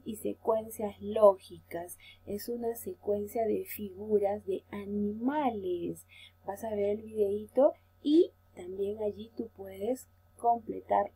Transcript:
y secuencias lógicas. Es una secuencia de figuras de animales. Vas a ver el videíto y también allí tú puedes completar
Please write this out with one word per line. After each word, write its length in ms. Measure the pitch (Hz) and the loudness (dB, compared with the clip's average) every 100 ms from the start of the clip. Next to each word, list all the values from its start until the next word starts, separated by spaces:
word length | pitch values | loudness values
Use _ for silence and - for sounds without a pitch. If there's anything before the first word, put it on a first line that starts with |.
| - | -6
y 100 | 214 | -6
secuencias 840 | 208 - - 220 220 220 208 202 | -6 -4 0 0 -2 -6 -8 -6
lógicas. 960 | 202 220 208 190 - 170 - 170 180 - - - | -4 8 8 8 -4 -20 -10 -8 -8 -14 -20 -20
Es 240 | - 202 - | -10 -8 -6
una 260 | 240 233 233 | -4 -4 -4
secuencia 720 | 196 185 - 208 208 233 220 | -8 -8 -2 -2 -2 -2 0
de 200 | 196 190 | 0 -4
figuras 800 | - 202 185 214 208 196 208 196 | -8 -10 -8 2 4 4 0 -4
de 180 | 185 - | -6 -6
animales. 1400 | 202 202 208 208 220 247 302 262 214 185 175 170 165 - - - _ - | -10 -6 -2 -2 0 0 2 0 -2 -4 -4 -4 -8 -14 -20 -20 _ -10
Vas 180 | 202 | -8
a 60 | 220 | -4
ver 280 | 208 202 208 | -2 0 -2
el 40 | |
videíto 720 | 220 220 196 208 214 - 302 - _ _ | -4 0 0 0 0 4 4 4 _ _
y 300 | 285 311 - - _ - | 4 6 6 0 _ -16
también 460 | 180 190 202 214 | -12 -4 -4 -2
allí 280 | 208 196 226 - | -4 -4 -12 -10
tú 140 | 226 | -10
puedes 540 | - 196 196 214 262 - _ _ - | -10 -14 -6 -4 -4 -6 _ _ -2
completar 720 | 240 233 226 190 - 202 208 | 2 2 -2 -10 0 2 2